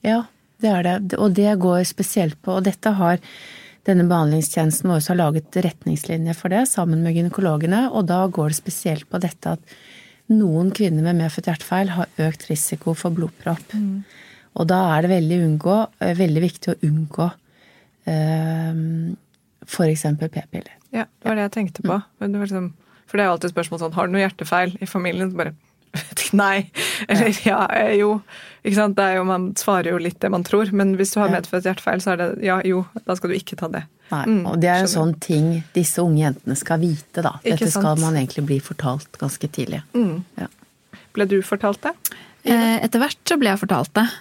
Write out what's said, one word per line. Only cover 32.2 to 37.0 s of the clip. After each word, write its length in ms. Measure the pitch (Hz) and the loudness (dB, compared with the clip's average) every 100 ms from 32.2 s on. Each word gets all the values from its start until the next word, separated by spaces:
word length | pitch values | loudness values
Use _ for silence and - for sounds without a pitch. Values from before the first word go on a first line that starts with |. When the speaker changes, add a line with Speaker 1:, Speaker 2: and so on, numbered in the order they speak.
| 175 - | -2 -2
Speaker 2:
"Ja, 140 | 202 185 190 | 0 0 2
jo, 200 | 185 185 - - | 0 -2 -8 -6
da 100 | 185 | -4
skal 140 | 180 | -2
du 40 | 190 | -4
ikke 180 | - - | -6 -10
ta 100 | 165 | -8
det." 160 | 151 156 _ _ | -8 -10 _ _
Speaker 1:
Nei, 140 | 156 139 | -4 0
Speaker 2:
Mm, 200 | 220 175 | 0 0
Speaker 1:
og 120 | 165 | 2
det 100 | 175 | 2
er 100 | 180 | 4
en 60 | 185 | 2
Speaker 2:
skjønner. 260 | 180 160 | 2 0
Speaker 1:
sånn 60 | 156 | -2
ting 420 | - 156 160 165 160 | -2 0 2 0 -2
disse 280 | - 170 - | -2 0 0
unge 160 | 175 156 | 2 4
jentene 380 | 156 135 - 135 | 2 0 -4 -6
skal 220 | - 165 | -2 0
vite, 400 | 175 151 | 0 -2